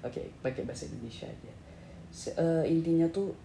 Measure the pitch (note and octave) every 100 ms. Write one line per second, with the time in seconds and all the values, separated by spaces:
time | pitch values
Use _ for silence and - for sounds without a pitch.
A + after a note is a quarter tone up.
0 | B2 - - - C3 C3 A#2+ - - -
1 | A#2 - C3+ - - - - - - -
2 | - - - - E3 E3 D#3 E3 E3 E3
3 | E3 F#3+ G3 -